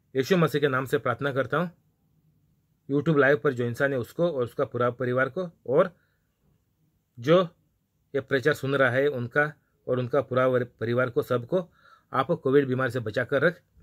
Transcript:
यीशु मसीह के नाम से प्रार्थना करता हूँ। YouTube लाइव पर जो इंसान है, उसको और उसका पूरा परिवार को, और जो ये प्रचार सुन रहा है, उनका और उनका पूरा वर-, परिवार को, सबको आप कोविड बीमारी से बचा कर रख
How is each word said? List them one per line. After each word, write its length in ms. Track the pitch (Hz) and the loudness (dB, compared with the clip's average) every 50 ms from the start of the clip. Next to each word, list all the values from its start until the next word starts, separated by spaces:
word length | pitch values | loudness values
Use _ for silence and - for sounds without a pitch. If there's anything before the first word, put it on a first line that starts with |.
| _ _ - | _ _ -4
यीशु 200 | 135 127 - 190 | -2 0 2 2
मसीह 240 | 175 160 127 151 143 | 2 2 2 2 0
के 80 | 147 139 | 0 0
नाम 180 | 131 131 135 | 0 -2 -2
से 120 | 120 147 135 | -2 -2 -2
प्रार्थना 340 | - 127 117 - 135 139 | -2 -2 -2 -2 -4 -4
करता 240 | 123 135 127 - 143 | -2 -4 -4 -2 -2
हूँ। 140 | 156 180 170 - _ _ _ _ _ _ _ _ _ _ _ _ _ _ _ _ _ _ _ _ _ _ - | -4 -4 -4 -8 _ _ _ _ _ _ _ _ _ _ _ _ _ _ _ _ _ _ _ _ _ _ -4
YouTube 280 | 139 143 127 165 151 143 | -2 0 0 2 4 4
लाइव 180 | 131 135 151 147 | 4 4 4 2
पर 140 | - 147 | 2 -2
जो 120 | 127 120 120 | -2 -2 -4
इंसान 280 | 120 120 - 143 139 | -4 -2 -2 -2 -2
है, 60 | 139 123 | -2 -4
उसको 340 | 110 - - - 170 175 | -6 -6 -4 -2 -2 -2
और 100 | 147 127 | -2 -4
उसका 220 | 120 117 - - 135 | -6 -4 -4 -4 -6
पूरा 260 | - - 120 123 123 | -4 -2 -2 -2 -2
परिवार 380 | 117 - 127 123 123 127 131 123 | -2 -2 -2 -2 0 0 0 -2
को, 220 | - - 90 165 - _ - | -4 -6 -10 -10 -12 _ -4
और 300 | 120 135 165 190 175 - _ _ _ _ _ _ _ _ _ _ _ _ _ _ _ _ _ _ _ _ _ _ _ _ 120 | 0 2 2 2 2 -2 _ _ _ _ _ _ _ _ _ _ _ _ _ _ _ _ _ _ _ _ _ _ _ _ -4
जो 300 | 117 147 170 190 180 165 - _ _ _ _ _ _ _ _ _ _ _ - | 2 4 4 4 4 0 -6 _ _ _ _ _ _ _ _ _ _ _ -6
ये 60 | 135 | -6
प्रचार 340 | 123 - 139 131 117 151 143 | -2 -2 -2 0 2 0 0
सुन 200 | - 135 135 139 | 0 -2 0 2
रहा 160 | 135 135 120 | 2 2 4
है, 180 | 120 135 143 147 | 4 2 2 0
उनका 440 | 139 120 120 120 - 147 147 151 - _ _ _ _ _ _ 120 | 0 -4 -6 -2 0 0 0 0 -4 _ _ _ _ _ _ -4
और 100 | 127 123 | -2 -2
उनका 220 | 123 120 147 139 | -2 0 0 -2
पूरा 260 | 120 - 123 127 131 | -2 0 0 2 2
वर-, 220 | 131 127 123 123 - _ - | 2 2 0 -2 -4 _ -6
परिवार 300 | 113 113 120 123 127 120 | -4 -2 0 0 0 0
को, 120 | - 147 | -2 -2
सबको 500 | - - 123 120 117 - 175 185 175 - _ _ _ _ - _ _ _ | -2 0 -2 -2 -2 -2 -4 -4 -4 -6 _ _ _ _ -20 _ _ _
आप 140 | 127 131 131 | -2 -2 0
कोविड 420 | 170 170 - - 131 135 147 139 127 | 0 -2 -2 0 2 4 4 4 2
बीमारी 220 | 127 127 131 120 | 0 -2 -2 -2
से 100 | 127 127 | -4 -4
बचा 240 | 107 110 104 127 120 | -6 -4 -4 -4 -2
कर 180 | - 143 131 | -2 0 0
रख 200 | 147 175 165 - _ _ _ _ | 2 0 0 -4 _ _ _ _